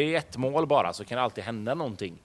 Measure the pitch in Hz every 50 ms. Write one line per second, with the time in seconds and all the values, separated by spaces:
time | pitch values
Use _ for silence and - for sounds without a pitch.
0 | 143 156 165 165 156 - - 117 127 131 143 151 160 147 147 135 101 85 87 -
1 | 104 - 120 123 127 117 - - 95 107 117 110 104 113 135 165 160 127 104 92
2 | 104 92 82 - _